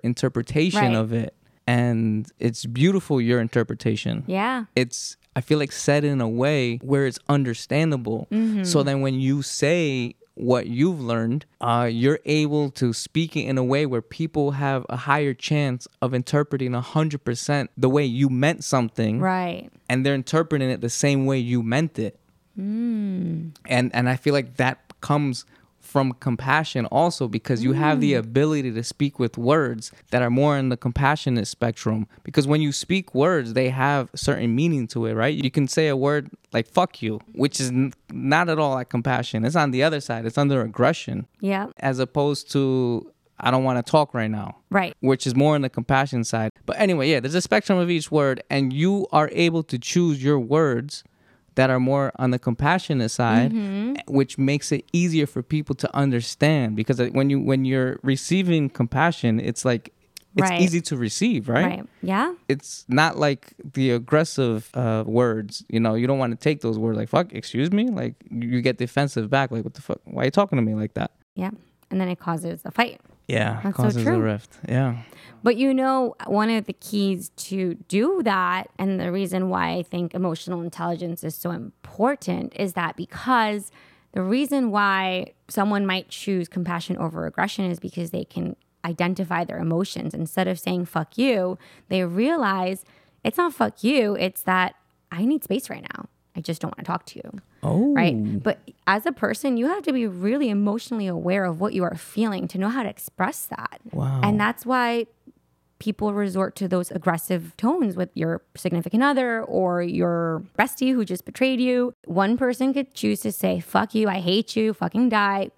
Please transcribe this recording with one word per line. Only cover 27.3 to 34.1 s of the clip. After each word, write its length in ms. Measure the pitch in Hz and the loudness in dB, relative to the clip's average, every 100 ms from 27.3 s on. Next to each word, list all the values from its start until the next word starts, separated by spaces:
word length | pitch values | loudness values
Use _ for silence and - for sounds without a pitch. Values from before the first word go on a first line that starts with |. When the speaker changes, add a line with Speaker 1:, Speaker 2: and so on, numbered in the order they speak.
| 110 - 117 | -2 -2 0
Speaker 1:
you 100 | 127 | 2
have 260 | 135 151 135 | 2 2 4
the 140 | 143 | 4
Speaker 2:
Mm. 60 | 127 | 2
Speaker 1:
ability 520 | 113 123 151 151 127 | 2 2 2 2 -2
to 100 | 110 | -4
speak 340 | 120 - 143 - | -6 -2 -2 0
with 220 | 120 - | -2 0
words 520 | 120 156 127 117 - - _ | 2 2 2 -4 -10 -18 _
that 100 | 120 | 0
are 80 | 123 | 2
more 260 | 123 147 143 | 4 4 2
in 140 | 131 | 0
the 80 | 123 | 0
compassionate 720 | 127 123 139 151 139 120 98 | -2 2 2 2 0 0 -2
spectrum. 580 | - 117 - 110 110 104 - | -2 -4 -2 -2 -2 -4 -10
Because 220 | - 143 139 | -2 0 2
when 160 | 151 | 2
you 100 | 147 | 2
speak 440 | - - 190 180 127 | -2 -2 -2 0 2
words, 380 | 160 165 117 | 4 2 0
they 160 | 120 127 | 0 0
have 380 | 131 139 143 120 | 2 2 0 -2